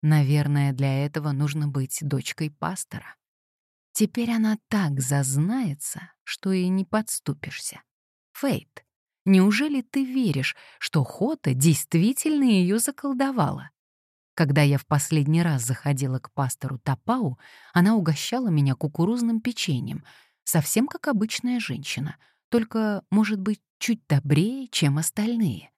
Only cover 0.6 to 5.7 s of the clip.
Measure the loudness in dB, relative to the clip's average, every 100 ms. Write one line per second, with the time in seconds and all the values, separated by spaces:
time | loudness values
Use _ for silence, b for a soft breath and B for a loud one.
0.6 | 0 0 0 0 -2 -4 -4 -2 -2 -2
1.6 | -4 -2 -4 -4 -4 -4 -4 -6 -8 -6
2.6 | -8 -6 -10 -14 -16 -20 _ _ _ _
3.6 | _ _ _ -2 -2 -2 -2 0 0 -2
4.6 | _ -2 0 -2 0 0 0 0 0 0
5.6 | -4